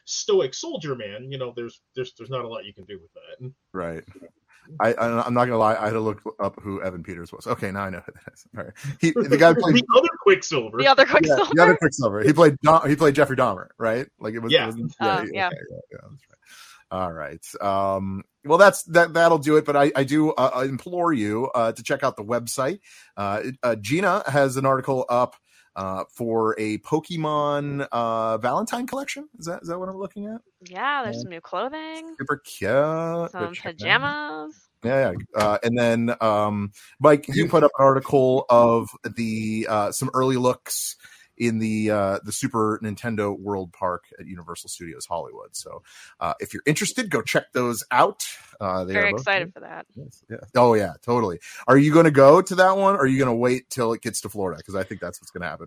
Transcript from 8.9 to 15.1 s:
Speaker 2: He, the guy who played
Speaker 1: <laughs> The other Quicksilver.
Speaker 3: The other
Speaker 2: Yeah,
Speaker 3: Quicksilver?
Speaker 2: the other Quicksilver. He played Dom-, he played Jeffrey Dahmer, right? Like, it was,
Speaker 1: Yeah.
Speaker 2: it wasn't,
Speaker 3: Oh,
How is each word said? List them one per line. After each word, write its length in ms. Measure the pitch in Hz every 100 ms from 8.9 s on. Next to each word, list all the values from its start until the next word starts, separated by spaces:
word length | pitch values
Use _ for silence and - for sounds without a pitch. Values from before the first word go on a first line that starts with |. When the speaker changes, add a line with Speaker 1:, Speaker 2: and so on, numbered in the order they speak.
| -
Speaker 2:
He, 100 | 165
the 260 | 233 143 147
guy 160 | 165
who 80 | 160
played 140 | 170
Speaker 1:
<laughs> 140 | 247 -
The 100 | 254
other 100 | 339 -
Quicksilver. 560 | 403 381 - 156 110 233
Speaker 3:
The 80 | 269
other 160 | 269 269
Speaker 2:
Yeah, 40 |
Speaker 3:
Quicksilver? 400 | - 160 135 -
Speaker 2:
the 80 | 165
other 140 | 175 180
Quicksilver. 460 | 160 - 117 101
He 100 | 135
played 240 | 151 156 135
Dom-, 260 | 151 160 143
he 60 |
played 200 | 151 156 139
Jeffrey 200 | 135 127
Dahmer, 320 | 123 92 - -
right? 280 | 113 120 - _
Like, 140 | 110
it 40 | 117
was, 140 | 113
Speaker 1:
Yeah. 120 | 156
Speaker 2:
it 20 | 117
wasn't, 280 | 117 151 -
Speaker 3:
Oh, 220 | 196